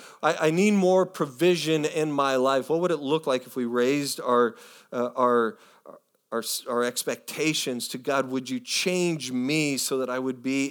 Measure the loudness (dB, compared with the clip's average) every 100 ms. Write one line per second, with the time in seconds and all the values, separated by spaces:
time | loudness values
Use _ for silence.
0 | -12 -4 0 2 2 4 4 4 4 4
1 | 2 -2 -6 0 2 2 2 0 0 -2
2 | -2 0 2 2 2 2 0 0 0 0
3 | 0 -2 0 -2 -2 -6 -2 2 2 2
4 | -2 -4 0 4 2 0 -18 -20 -10 -6
5 | -4 0 2 4 2 -2 -16 _ -20 -20
6 | _ _ -8 -6 -4 -6 -4 -2 0 -2
7 | -6 -6 -8 -4 -2 -2 -2 -6 -6 -8
8 | -4 -2 -2 -4 -4 -8 -4 -4 -2 0
9 | 0 -2 -4 -4 -2 0 0 -2 -2 -2
10 | -2 -4 -4 -4 -2 -2 -2